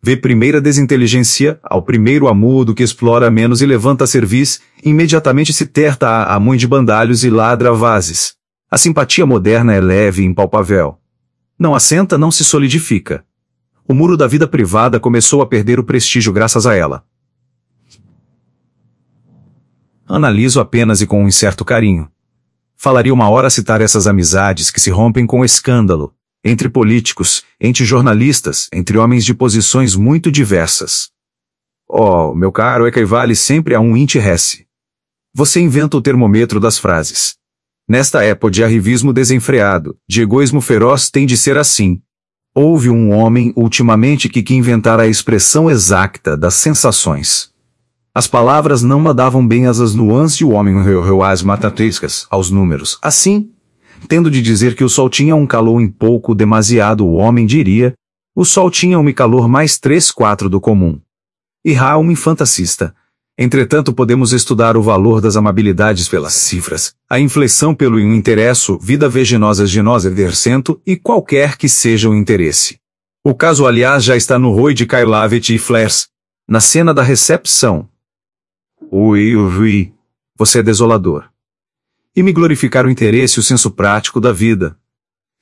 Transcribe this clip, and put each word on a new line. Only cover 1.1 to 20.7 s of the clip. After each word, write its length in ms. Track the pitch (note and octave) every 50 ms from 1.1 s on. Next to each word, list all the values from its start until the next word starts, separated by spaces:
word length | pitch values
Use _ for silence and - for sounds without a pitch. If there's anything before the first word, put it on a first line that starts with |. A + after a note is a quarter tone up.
| A#2 B2+ A#2+ G#2+ - - C3 D3 D#3 D#3 _
ao 180 | - - G2
primeiro 480 | - - B2+ A2+ G#2+ A#2 C#3 D3 C3+ C3
amudo 460 | A2 G2 G#2+ A#2+ C3 C3+ B2+ A2+ A2
que 80 | - B2
explora 480 | A#2 - - A#2+ A#2 A#2 A#2+ B2 A#2
menos 320 | A2 A2 A2+ A#2 B2 A#2 C3+
e 40 |
levanta 400 | C#3 C3+ A2+ G2+ C3 C#3 B2 C#3
serviço, 540 | A#2+ - C3+ A2+ F#2+ G#2 B2+ C#3+ C#3 - - _ _ _ _ -
imediatamente 680 | D#3 D3+ D#3 E3 D#3 D#3+ D#3+ D#3 F3+ B2+ C#3 D#3 D3+
se 140 | D3 - D#3+
terta 420 | C#3+ _ - D3+ D3+ C#3 - D3 A#2+
a, 260 | A2+ A2+ G#2+ - F#2+
a 40 | G2+
mãe 200 | G2+ A#2+ C3 B2
de 80 | A#2+
bandalhos 580 | B2 C#3 C3+ B2+ A2+ G#2+ A2 A#2 A2+ B2 A2 B2
e 60 | B2
ladra 420 | A2 A2+ A2 A2+ A#2+ A#2 A#2+ B2 A#2
vases. 640 | A2 A2+ A#2+ A2 G#2 F2 E2 E2 - - - - _ _ _ _ _ _ _
A 80 | - B2
simpatia 480 | - E3+ D#3+ D3+ C#3 B2 - - -
moderna 480 | C3+ B2+ A2 F#2 G#2 A2 A#2 A#2+ A#2+ G#2+
é 60 | G2 F#2
leve 400 | F#2 F#2 G2 G#2+ G2+ F#2 F2+ G2
e 20 |
impalpável. 720 | F#2 F2+ F2+ G2+ F2+ - G#2+ G2 F2+ G#2 F#2 E2 C#2+ - _ _ _ _ _ _ _ _ _ _ _ _ _
Não 160 | E3 D#3+ C#3+
assenta, 420 | B2 - - D3+ E3+ G3 F#3 F3+
não 140 | C#3+ D#3 E3
se 120 | D#3+ - D3+
solidifica. 800 | - - D3+ C#3+ C3 B2 C#3+ D#3 - A#2 F#2+ - - D2+ C#2 _ _ _ _ _ _ _ _ _ _ _ _ _ - C3+
O 20 |
muro 220 | C3+ D#3+ F3+ F3
da 100 | D#3+ D3
vida 220 | B2 B2+ D3+ D#3+ D3
privada 500 | - C#3+ A2 F2 F2+ G#2+ A#2 B2+ A#2+ A#2+
começou 440 | A#2 B2+ A#2 A#2+ A2 - - C#3 C3+
a 40 |
perder 320 | B2 C3 A2 G#2 A2 B2 B2
o 60 | B2
prestígio 480 | - C3 B2+ A2+ - - B2 G#2+ G#2+ F#2+
graças 340 | G#2 A2 A2+ - A#2+ G#2
a 80 | B2 A2
ela. 300 | F#2+ E2 D2 C2 B1+ _ _ _ _ _ _ _ _ _ _ _ _ _ _ _ _ _ _ _ _ _ _ _ _ _ _ _ _ _ _ _ _ _ _ _ _ _ _ _ _ _ _ _ _ _ _ _ _ _ _ _ _ _ _ _ _ _ _ _ _ _
Analiso 540 | _ - B2 D3+ C3 G#2 G#2 A#2 C3 B2 C#3
apenas 420 | A2 -